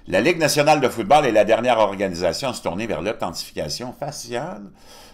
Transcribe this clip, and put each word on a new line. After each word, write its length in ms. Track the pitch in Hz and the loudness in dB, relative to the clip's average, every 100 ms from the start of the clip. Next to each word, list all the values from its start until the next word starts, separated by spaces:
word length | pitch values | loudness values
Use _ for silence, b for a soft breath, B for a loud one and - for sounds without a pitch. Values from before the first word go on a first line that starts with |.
| - | -2
La 140 | 98 | 2
Ligue 180 | 135 170 | 2 2
nationale 420 | 151 147 147 151 | 0 2 4 4
de 80 | 123 | 2
football 380 | 117 98 147 139 | -2 4 4 6
est 60 | |
la 120 | 107 | 4
dernière 340 | 101 110 123 113 | 4 2 2 2
organisation 720 | 101 98 98 85 87 80 135 | 2 2 -4 0 -2 -2 -6
à 20 | |
se 100 | 107 | -6
tourner 240 | 90 90 113 | -6 -6 -6
vers 160 | 80 | -4
l'authentification 880 | 92 - 98 82 - 95 76 - 123 | -4 -4 -6 -8 -12 -8 -8 -8 -12
faciale 800 | - 143 - 117 120 160 208 98 - B B B | -10 -12 -10 -10 -8 -8 -12 -16 -20 B B B